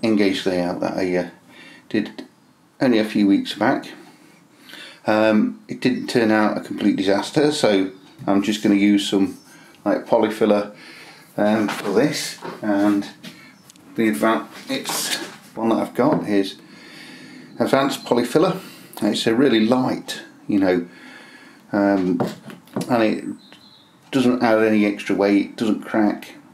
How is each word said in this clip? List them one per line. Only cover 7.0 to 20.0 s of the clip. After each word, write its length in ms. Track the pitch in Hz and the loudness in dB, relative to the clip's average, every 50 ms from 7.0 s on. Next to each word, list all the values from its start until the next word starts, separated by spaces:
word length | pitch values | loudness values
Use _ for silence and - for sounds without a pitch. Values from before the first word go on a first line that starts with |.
| 95 95 98 98 - - - 156 143 151 | 2 2 0 0 -2 -2 0 2 2 2
so 380 | 147 147 - 107 104 98 92 95 - - - - - - - 95 | 2 2 2 4 4 4 2 0 -4 -14 -20 -20 -20 -10 -4 0
I'm 160 | 98 101 101 | 0 0 2
just 180 | 107 107 - | 0 -4 0
gonna 140 | - 107 101 | 2 2 2
use 340 | 98 101 104 104 101 98 - | 4 4 4 4 4 2 0
some, 300 | - 98 98 90 87 - - - - - - - - - - | 0 0 0 0 -4 -10 -20 -20 -20 -20 -20 -20 -20 -8 -4
like, 220 | 104 95 87 - | -4 -4 -4 0
polyfiller, 720 | - - 117 110 104 107 - 113 107 104 104 104 - - - - - - - - - - - - - - | 0 2 2 2 2 0 0 2 2 2 2 0 -4 -12 -20 -20 -20 -20 -20 -20 -20 -20 -20 -20 -12 -4
um, 320 | - 104 104 107 113 107 104 | 0 0 2 2 0 0 -2
for 260 | - - - 104 95 | -4 -6 -6 -2 0
this, 440 | 104 135 156 151 - - - - - - - - - | 2 2 2 0 -4 -8 -10 -12 -14 -16 -16 -14 -8
and 460 | - 107 101 101 101 107 104 101 104 - - - - - - - - - - - - - - - - - - | -4 -2 0 2 2 2 0 0 -2 -6 -14 -18 -20 -20 -20 -20 -20 -20 -20 -20 -20 -20 -20 -20 -20 -14 -4
the 80 | - 113 110 | -2 0 0
advan-, 340 | 107 107 110 113 117 - - - - - - - | 0 0 0 0 0 0 -4 -10 -16 -20 -10 -8
it's 460 | 135 - - - - - - - - - - - - - - - - | -8 -8 -6 -6 -6 -6 -6 -6 -6 -8 -8 -12 -16 -20 -20 -18 -10
one 140 | 113 113 117 | -4 -2 0
that 100 | 110 - | 0 0
I've 160 | - - - | -2 -4 -2
got 340 | - 139 147 160 - - - | 0 2 2 2 0 -2 0
is 280 | 101 98 95 - - - - - - - - - - - - - - - - - - - - - - - | 0 0 0 0 -4 -14 -20 -20 -20 -20 -20 -20 -20 -20 -20 -20 -20 -20 -20 -20 -20 -20 -20 -20 -6 -6
Advanced 460 | 120 113 - 135 139 143 - - - | -2 2 2 2 2 0 -4 -6 -2
Polyfiller. 540 | - 127 120 120 - - 156 170 185 165 - - - - - - - - - - | 0 0 0 0 0 2 2 2 2 0 -4 -10 -16 -20 -20 -20 -20 -10 -4 -2
It's 240 | 104 110 - - 120 | -2 -2 0 0 0
a 80 | 113 | 2
really 240 | 117 143 139 113 110 | 2 2 4 4 2
light, 640 | 107 110 127 127 131 139 - - | 2 2 2 0 0 -2 -4 -4